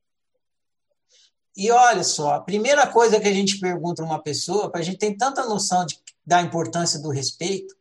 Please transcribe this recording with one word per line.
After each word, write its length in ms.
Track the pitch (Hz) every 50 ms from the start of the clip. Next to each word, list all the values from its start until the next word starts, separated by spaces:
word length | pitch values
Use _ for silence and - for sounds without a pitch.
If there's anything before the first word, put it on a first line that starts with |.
| _ _ _ _ _ _ _ _ _ _ _ _ _ _ _ _ _ _ _ _ _ _ _ _ _ _ _ _ _ _ _
E 140 | 196 196 226 240
olha 320 | 247 247 240 220 180 165
só, 300 | - - - 147 147 143
a 60 | 147
primeira 460 | - - 190 208 220 254 294 294 262
coisa 340 | 220 - 226 233 220 208 214
que 60 | 190
a 60 | 202 196
gente 260 | 196 202 190 - -
pergunta 440 | 180 180 175 165 156 175 165 165 160
a 40 |
uma 160 | 160 156 151 -
pessoa, 480 | 151 139 127 - 170 180 208 196 170
pra 120 | - 170 165
gente 160 | 180 190 -
ter 180 | 214 214 202
tanta 280 | 202 247 269 269 277 262
noção 400 | 226 208 196 196 - 190 180 180
de, 160 | 147 - - _ - - _ -
da 160 | 156 175 180
importância 600 | 175 - 170 170 156 127 - 170 170 165 - 151
do 100 | 147 156
respeito 680 | 135 139 131 - - - 165 190 196 185 - - - _